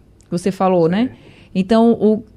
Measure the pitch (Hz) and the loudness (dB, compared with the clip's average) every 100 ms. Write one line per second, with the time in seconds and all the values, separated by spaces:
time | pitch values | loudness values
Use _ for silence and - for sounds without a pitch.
0 | _ _ _ 175 196 190 190 180 165 190 | _ _ _ -6 -6 -2 0 2 2 0
1 | 262 - - - - 185 190 226 233 226 | -4 -8 -20 -20 -8 -6 0 2 2 2
2 | 214 208 - | 0 0 -6